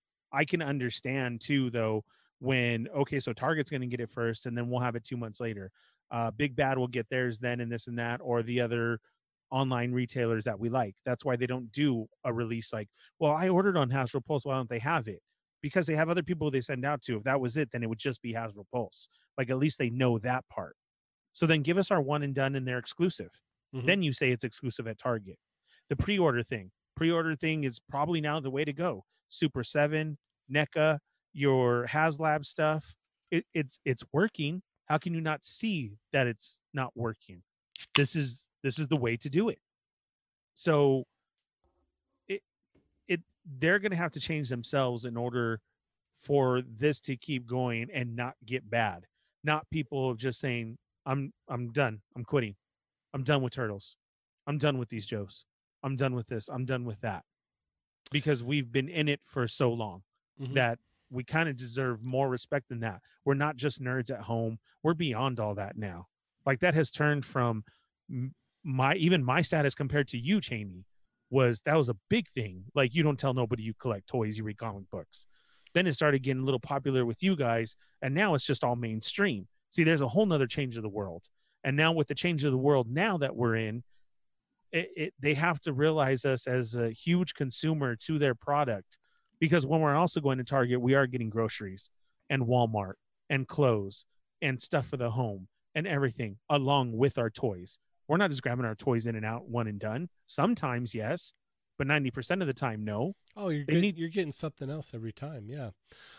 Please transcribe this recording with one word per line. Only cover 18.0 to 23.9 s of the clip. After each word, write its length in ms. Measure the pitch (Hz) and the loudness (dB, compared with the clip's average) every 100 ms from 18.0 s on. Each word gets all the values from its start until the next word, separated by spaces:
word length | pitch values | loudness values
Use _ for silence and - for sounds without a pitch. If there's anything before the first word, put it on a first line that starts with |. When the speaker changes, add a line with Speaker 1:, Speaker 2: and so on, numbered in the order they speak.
| 139 120 | -4 -6
Speaker 1:
be 120 | 120 | -6
Hasbro 320 | 113 113 101 98 | -6 -6 -10 -6
Pulse. 360 | 135 104 - - _ _ - | -6 -4 -8 -16 _ _ -4
Like, 140 | 123 | -2
at 60 | 131 | 2
least 200 | 151 - | 2 2
they 140 | 123 | 0
know 260 | 123 127 113 | 2 4 4
that 280 | 123 127 - | 0 -4 -4
part. 260 | - 87 - _ _ _ _ _ | -10 -10 -12 _ _ _ _ _
So 120 | - 160 | 0 4
then 160 | 156 | 4
give 160 | 143 180 | 4 2
us 140 | 185 | 4
our 100 | 185 | 2
one 220 | 135 147 | 2 0
and 100 | 143 | 0
done 220 | 139 135 135 | 0 0 0
and 120 | 127 | -2
they're 120 | 123 | -4
exclusive. 500 | - - 170 - 90 _ _ _ _ | -4 0 0 0 -8 _ _ _ _
Speaker 2:
Mm-hmm. 140 | 127 | -4
Speaker 1:
Then 160 | 127 | 2